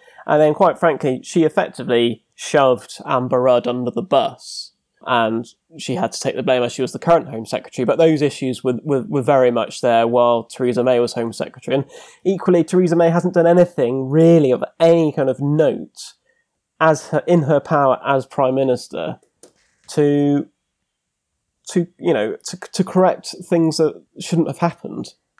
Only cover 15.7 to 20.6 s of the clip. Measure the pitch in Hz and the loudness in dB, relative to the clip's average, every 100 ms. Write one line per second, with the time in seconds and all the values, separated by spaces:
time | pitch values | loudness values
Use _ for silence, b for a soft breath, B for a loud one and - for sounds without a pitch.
15.7 | 107 - - - - _ _ _ _ _ | -2 -8 -18 -20 -20 _ _ _ _ _
16.7 | - 160 151 - 151 - 175 139 147 - | 0 0 0 -2 -4 2 2 2 0 0
17.7 | 151 135 127 131 139 127 - 131 131 131 | 0 2 0 0 -2 -2 -2 0 0 0
18.7 | 123 - - 80 - _ _ - _ _ | -2 -6 -10 -10 -10 _ _ -20 _ _
19.7 | _ - - 147 143 143 143 - _ | _ -8 0 0 2 2 0 -4 _